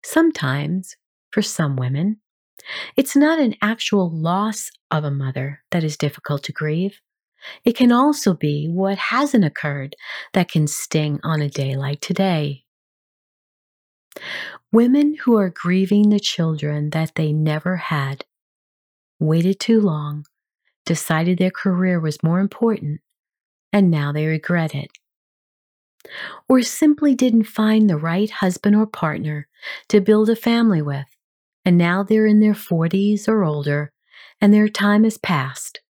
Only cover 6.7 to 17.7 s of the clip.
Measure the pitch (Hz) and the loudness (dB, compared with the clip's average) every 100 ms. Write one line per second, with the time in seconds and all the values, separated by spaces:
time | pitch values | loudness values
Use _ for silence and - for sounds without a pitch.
6.7 | 160 190 - _ _ _ _ - - - | -2 -4 -6 _ _ _ _ -20 -4 -2
7.7 | 233 247 240 285 294 - 170 151 147 151 | 2 4 4 2 2 0 0 -2 -2 -4
8.7 | 175 190 196 - 233 285 247 165 - 151 | -2 -2 -2 -4 -2 2 2 2 -2 -8
9.7 | 143 135 - - - - - 175 165 151 | -6 -10 -14 -16 -16 -4 -2 0 0 0
10.7 | - - 160 151 143 151 156 147 147 135 | -2 -4 -2 0 -2 -2 -2 -2 -4 -4
11.7 | 135 139 147 - 175 190 165 147 139 _ | -4 -6 -6 -6 -2 0 0 -2 -8 _
12.7 | _ _ _ _ _ _ _ _ _ _ | _ _ _ _ _ _ _ _ _ _
13.7 | _ _ _ _ - - - - - _ | _ _ _ _ -18 -14 -12 -12 -16 _
14.7 | 226 247 277 294 302 - 226 190 - 175 | 2 4 4 2 0 0 2 0 -4 -2
15.7 | 185 190 208 208 208 - - 165 156 147 | 0 2 4 4 2 -2 -4 -4 -2 -4
16.7 | 147 147 156 160 - 156 151 156 151 180 | -4 -4 -4 -4 -2 -2 0 0 -2 -4